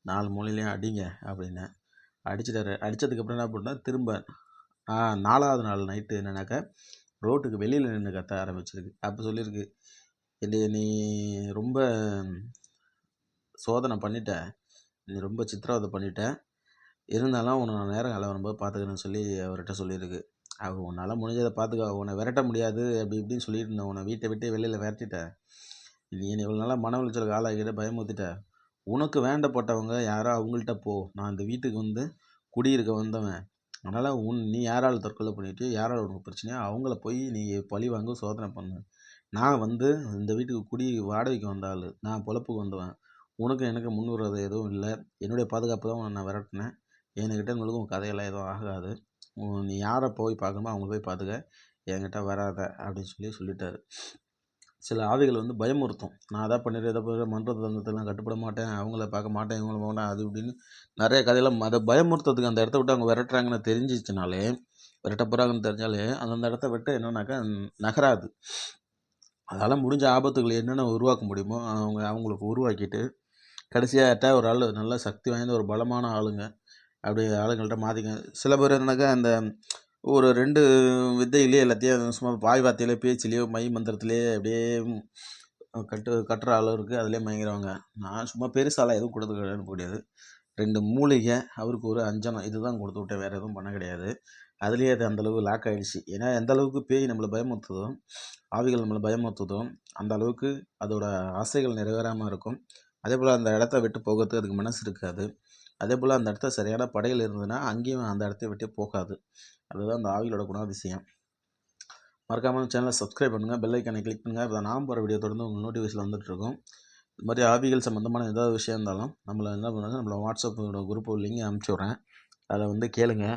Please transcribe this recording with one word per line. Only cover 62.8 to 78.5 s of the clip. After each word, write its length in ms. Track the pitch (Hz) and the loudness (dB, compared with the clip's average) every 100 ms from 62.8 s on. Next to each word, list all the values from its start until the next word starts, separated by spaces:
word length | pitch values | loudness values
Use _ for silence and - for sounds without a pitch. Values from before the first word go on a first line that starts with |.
| 127 | 6
அவங்க 140 | 131 117 | 4 6
விரட்டுறாங்கன்னு 520 | 113 123 127 123 117 110 | 4 4 2 2 0 2
தெரிஞ்சிச்சுனாலே, 800 | 113 131 123 - 98 90 92 107 123 _ _ - _ | 2 2 0 -2 -2 0 0 0 -2 _ _ -20 _
விரட்ட 240 | - 107 113 | -4 0 2
போறாங்கன்னு 400 | 120 123 117 110 | 4 4 4 0
தெரிஞ்சாலே, 380 | 104 110 104 107 | 0 -2 0 0
அந்தந்த 340 | 135 117 117 117 | -2 -2 -2 -2
இடத்த 200 | 123 131 | 0 -2
விட்டு 220 | 117 113 | -2 -2
என்னன்னாக்கா 440 | 135 117 113 101 135 110 101 101 _ | -2 -2 -4 -4 -4 -4 -4 -8 _
நகராது. 500 | 107 113 139 110 87 _ - - - - _ _ _ _ _ _ - | 0 4 4 4 -2 _ -12 -10 -10 -14 _ _ _ _ _ _ -12
அதால 260 | 98 107 139 | -2 2 2
முடிஞ்ச 300 | 127 143 135 | 2 4 6
ஆபத்துகள் 520 | 127 139 131 117 117 | 6 4 2 2 2
என்னென்ன 260 | 117 131 123 | 0 0 2
உருவாக்க 380 | 113 127 123 107 | 4 4 4 0
முடியுமோ, 320 | 98 98 117 117 | -4 -4 -4 -4
அவங்க, 320 | 107 107 107 104 | -2 0 0 -2
அவங்களுக்கு 380 | 110 113 98 104 | -2 -4 -2 -2
உருவாக்கிட்டு, 560 | 117 127 98 98 107 127 - _ _ _ - - | 2 2 2 -2 -2 -4 -6 _ _ _ -20 0
கடைசியா 320 | 120 123 135 | 2 6 8
யார்ட்டா 260 | 131 113 131 | 8 8 8
ஒரு 160 | 135 113 | 8 6
ஆளு 180 | 120 120 | 4 2
நல்ல 220 | 107 110 123 | 0 -2 -2
சக்தி 320 | 104 98 127 | -2 -4 -2
வாய்ந்த 220 | 117 120 | 0 0
ஒரு 120 | 120 101 | 0 2
பலமான 440 | 107 120 123 120 | 0 0 0 0
ஆளுங்க, 320 | 110 107 104 107 - _ - _ _ | 0 0 -2 -8 -12 _ -20 _ _
அப்படி 200 | 101 107 110 | -2 2 2
ஆளுங்கள்ட்ட 440 | 104 107 117 107 110 | 2 2 0 0 -2
மாத்திக்க. 340 | 110 113 107 107 - | -2 -2 -4 -6 -10
சில 220 | - 135 | -2 4